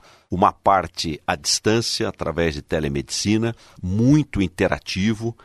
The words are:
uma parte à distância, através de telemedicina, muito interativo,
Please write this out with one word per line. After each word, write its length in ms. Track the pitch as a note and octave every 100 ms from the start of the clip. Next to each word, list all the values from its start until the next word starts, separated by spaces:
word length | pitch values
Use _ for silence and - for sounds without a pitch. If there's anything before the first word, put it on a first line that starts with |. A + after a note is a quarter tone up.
| - _ -
uma 220 | F2+ G2
parte 680 | - G#2 F#2+ D#2+ - E2+ D2 -
à 100 | E2+
distância, 760 | - - G#2+ A#2 - - G2+
através 460 | - - D#2+ E2+ D2
de 60 |
telemedicina, 920 | - D#2+ D2 C#2+ - - G2+ A2 A2+ A#2+ - -
muito 600 | F2+ G#2 B2+ D3+ - G2+
interativo, 960 | F2+ - F#2 - - F#2 G#2 G#2+ A2+ -